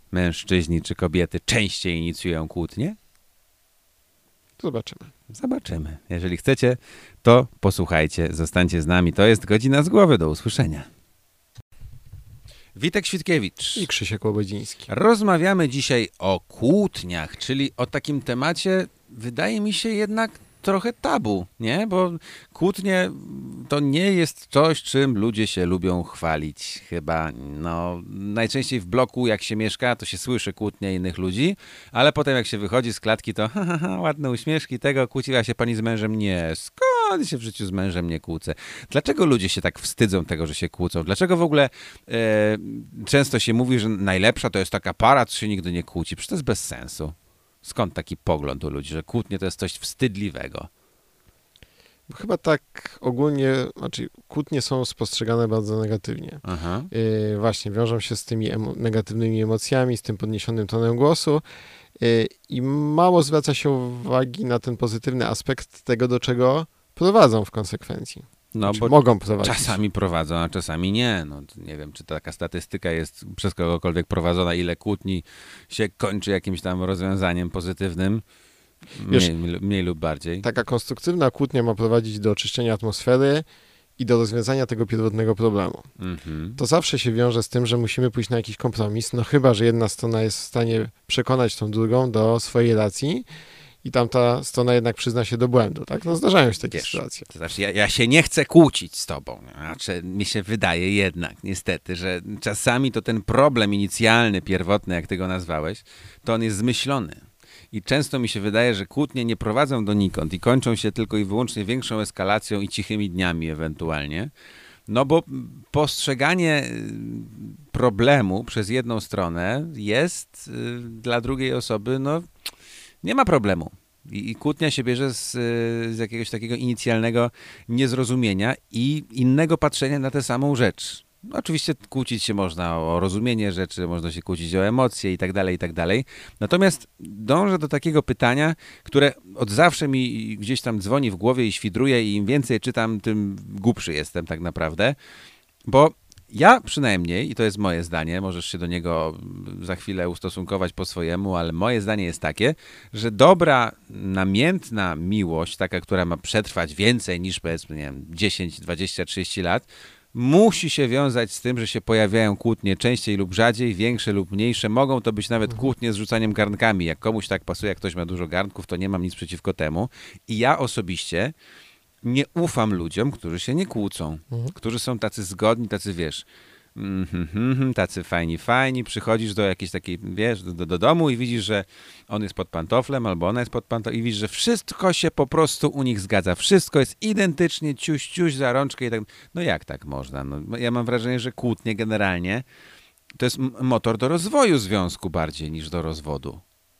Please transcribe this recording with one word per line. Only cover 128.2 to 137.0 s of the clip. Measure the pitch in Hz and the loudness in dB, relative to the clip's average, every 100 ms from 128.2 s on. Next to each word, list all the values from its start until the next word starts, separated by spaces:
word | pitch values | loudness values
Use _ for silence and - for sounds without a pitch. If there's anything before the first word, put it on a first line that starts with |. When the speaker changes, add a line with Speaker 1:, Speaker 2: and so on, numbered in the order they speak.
| 117 95 107 - _ | 2 2 0 -2 _
Speaker 1:
i | 113 127 151 - | -2 0 -2 -4
innego | 117 127 135 160 160 | 0 4 4 4 2
patrzenia | 147 - 135 143 | 0 0 0 0
na | 135 | -2
tę | 143 | -2
samą | 123 123 143 135 | -2 0 0 2
rzecz. | 113 - - - - _ 214 | 2 0 -8 -14 -18 _ -10
Oczywiście | - - 160 - 147 - | -8 -4 -2 -2 -4 -6
kłócić | - 127 113 | -4 -2 -2
się | - | -2
można | 101 95 82 87 82 | 0 0 -2 -2 0
o | 80 85 | 0 2
rozumienie | 95 98 120 113 104 | 2 0 0 0 0
rzeczy, | 87 90 - 87 | -2 -4 -4 -4
można | 85 82 | -2 -4
się | 82 | -6
kłócić | - 87 85 92 | -6 -4 -2 0
o | 98 | 2
emocje | 123 127 - 98 | 2 2 0 -4
i | 92 | -2
tak | 92 | -2
dalej, | 95 95 90 | 0 0 -2
i | |
tak | 90 | -4
dalej. | 82 85 107 135 - - - | -2 0 0 -2 -12 -20 -8
Natomiast | 104 175 190 156 - | 0 4 4 2 -6
dążę | _ | _